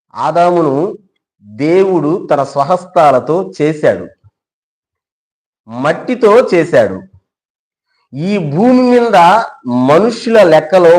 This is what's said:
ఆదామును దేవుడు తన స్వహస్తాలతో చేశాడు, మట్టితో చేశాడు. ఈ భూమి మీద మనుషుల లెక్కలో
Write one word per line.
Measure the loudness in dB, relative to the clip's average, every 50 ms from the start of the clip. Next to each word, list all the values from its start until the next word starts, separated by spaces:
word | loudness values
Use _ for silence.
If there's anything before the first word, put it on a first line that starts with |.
| _ _ -10
ఆదామును | -6 -6 -2 0 0 0 2 2 0 0 -2 -2 -4 -4 -6 -8 -12 _ _ _ _ _ _ _ _ _ -20 -10 -6 -4
దేవుడు | 0 0 0 0 0 0 -2 -2 -2 -4 -4 -4 -4
తన | -4 -2 -4 -4
స్వహస్తాలతో | -4 -4 -2 -2 -4 -4 -6 -4 0 2 2 2 2 0 -2 -2 -4 -4 -6 -8 -6 -4
చేశాడు, | -4 -4 -4 -2 -2 -2 -2 -4 -6 -16 -20 _ _ _ _ _ _ _ _ _ _ _ _ _ _ _ _ _ _ _ _ _ _ _ _ _ _ _ _ _ _ -16
మట్టితో | -10 -6 -4 -4 -4 -4 -6 -8 -4 0 2 2 4 2 2 2 0
చేశాడు. | -2 0 0 0 0 0 0 -2 -8 -14 -18 _ _ _ _ _ _ _ _ _ _ _ _ _ _ _ _ _ _ _ _ -12
ఈ | -8 -6 -4 -4 -4
భూమి | -4 -4 -2 0 2 4 4 4 2 2
మీద | 2 2 2 2 4 4 4 4 4 2 -2 -4 -10 -14 -8 -6 -4 -2 2 2
మనుషుల | 2 2 2 0 -4 -6 -4 0 2 4
లెక్కలో | 4 4 4 2 2 0 0 2 4 4 4